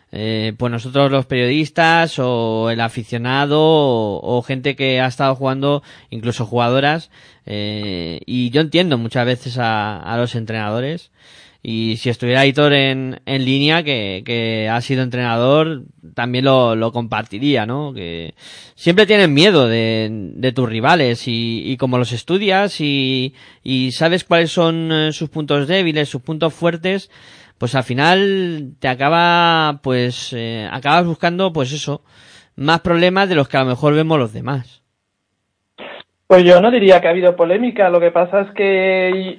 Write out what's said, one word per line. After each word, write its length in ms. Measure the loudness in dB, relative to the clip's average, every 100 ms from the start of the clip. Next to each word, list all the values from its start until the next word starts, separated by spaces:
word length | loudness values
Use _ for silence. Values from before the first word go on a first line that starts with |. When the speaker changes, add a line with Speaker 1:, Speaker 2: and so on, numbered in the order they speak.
| _
Speaker 1:
eh, 400 | -8 -6 -4 -4 -4
pues 140 | -4
nosotros 400 | -4 -4 0 2
los 140 | 0 0
periodistas 920 | -2 0 0 -2 0 2 2 0 -2
o 520 | -2 -2 -2 -2 -2
el 100 | -2
aficionado 800 | -4 -6 -8 -6 -4 -2 0 2
o, 760 | 4 4 2 2 -2 -4 -2 -2
o 40 |
gente 360 | -2 -4 -4 -2
que 240 | -2 0
ha 60 | -2
estado 280 | 0 -2 0
jugando, 480 | -2 -2 -2 -2 -6 -20 _
incluso 340 | -8 -6 -6 -4
jugadoras, 680 | 0 0 2 2 0 -6 _ -20 _ -12
eh, 760 | -8 -6 -8 -8 -6 -8 -10 -6
y 260 | -4 -2
yo 100 | 0
entiendo 360 | 0 0 0 -2
muchas 280 | -2 -2 -2
veces 320 | -4 -6 -4
a, 420 | -2 -2 -4 -8
a 160 | -6 -4
los 180 | -4 -6
entrenadores. 760 | -6 -6 -4 -4 -6 -8 -14 _ _ -20 -20 _
Y 340 | -8 -4 -4 -2
si 120 | -4
estuviera 320 | -2 0 2
Aitor 300 | 2 4 2
en, 480 | 2 0 -2 -6 -10 -6
en 180 | -2
línea, 400 | 0 2 2 0
que, 400 | 0 -4 -4 -6 -6
que 440 | -4 -4 -2 -2
ha 100 | -4
sido 240 | -2 -2
entrenador, 800 | -2 -4 -2 0 2 2 2 -4 -14 _ -14
también 320 | -8 -4 0 2
lo, 320 | 4 4 2
lo 160 | -2
compartiría, 720 | -2 -4 -6 -6 -4 0 0 -2
¿no? 280 | -6 -8
Que 420 | -10 -10 -10 -12 -14 -20 -20 -20 -4
siempre 300 | 2 4 4
tienen 280 | 6 4
miedo 340 | 6 6 6 4
de, 400 | 2 0 -2 -4
de 420 | -6 -10 -6 -4
tus 160 | -2 -2
rivales 580 | 0 2 2 2 -2 -4
y, 360 | -4 -4 -4 -6
y 100 | -4
como 220 | -2 0
los 160 | -2
estudias 680 | -4 -4 -2 0 0 0 -2
y, 540 | -2 0 0 -2 -4 -8 -20 _
y 280 | -4 -2 -2
sabes 320 | 0 0 0
cuáles 280 | 2 2 2
son, 400 | 2 0 0 -2
eh, 180 | 0 0
sus 180 | -4 -8
puntos 380 | -6 -2 0 0
débiles, 400 | 0 0 -2 -4
sus 140 | -6
puntos 320 | -8 -4 -4
fuertes, 560 | -2 -2 -2 -2 -4 -6 -18 -20 -20 -20 _
pues 180 | -4 -2
al 80 |
final 920 | -2 0 2 4 2 0 -2 -6 -10 -6
te 80 | -4
acaba, 920 | 0 2 2 4 4 4 2 0 -2
pues, 480 | -2 0 0 -4 -10
eh, 380 | -8 -8 -8 -8
acabas 340 | -4 2 2 2
buscando, 460 | 0 -2 0 -2
pues 220 | -2 -4
eso, 280 | -4 -6 -8 _ _ -20 -20 _ -4
más 240 | 0 0
problemas 480 | 2 2 2 2 2
de 80 | 2
los 140 | 0
que 80 | 0
a 60 |
lo 60 | 0
mejor 220 | 0 2
vemos 240 | 2 2 0
los 140 | 0
demás. 520 | -6 -6 -6 -8 -18 _ _ _ _ _ _ _ _ _ -20 -20 -20 -20 _ 4
Speaker 2:
Pues 160 | 6
yo 160 | 8 8
no 100 | 6
diría 280 | 4 6 6
que 80 | 4
ha 40 |
habido 260 | 2 2 4
polémica, 520 | 2 2 0 2 2
lo 120 | 4
que 100 | 2
pasa 300 | 2 2 0
es 100 | -2
que 840 | -2 0 2 2 2 0 -2 -4